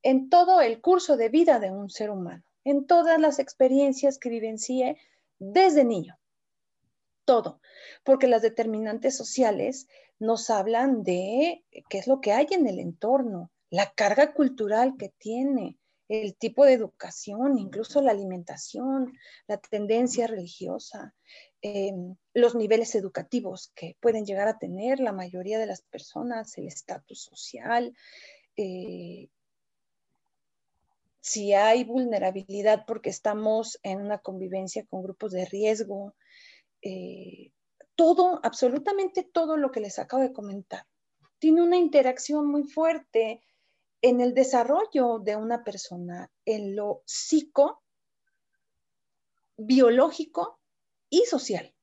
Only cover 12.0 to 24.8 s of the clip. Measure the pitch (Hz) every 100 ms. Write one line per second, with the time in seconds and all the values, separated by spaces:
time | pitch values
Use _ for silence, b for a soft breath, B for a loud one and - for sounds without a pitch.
12 | 214 269 220 220 294 381 254 180 170 165
13 | 214 269 240 185 175 _ _ 175 202 -
14 | 202 214 294 302 269 262 208 214 254 262
15 | 196 _ 208 233 269 262 185 - _ _
16 | _ 214 208 - 226 247 285 247 214 _
17 | 180 - - 208 269 262 190 190 226 285
18 | 269 202 196 185 170 - - - 254 269
19 | 254 B B B - 208 _ 208 208 226
20 | 247 254 233 208 175 - 175 196 - 208
21 | 208 _ b b b _ 208 202 196 190
22 | 180 185 _ 233 240 240 214 220 226 214
23 | 190 - 170 247 196 185 - - 165 -
24 | 240 220 202 196 208 220 185 180